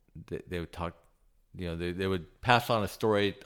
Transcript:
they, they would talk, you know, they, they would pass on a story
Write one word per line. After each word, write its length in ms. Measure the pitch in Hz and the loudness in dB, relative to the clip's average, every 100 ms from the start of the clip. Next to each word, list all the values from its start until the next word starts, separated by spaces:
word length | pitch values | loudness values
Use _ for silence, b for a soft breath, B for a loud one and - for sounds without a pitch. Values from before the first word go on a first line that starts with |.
| _ - - | _ -18 -10
they, 160 | 85 - | -10 -6
they 100 | 90 | -8
would 140 | 82 | -6
talk, 240 | - 85 - _ _ _ _ _ - | -6 -8 -8 _ _ _ _ _ -10
you 120 | 87 | -6
know, 80 | 82 | -4
they, 160 | 87 | -4
they 160 | 90 95 | -2 0
would 320 | 95 78 _ | -2 -4 _
pass 280 | 120 120 - | 4 4 4
on 120 | 113 | 0
a 60 | 98 | 0
story 480 | - 110 104 101 87 | 0 4 4 4 0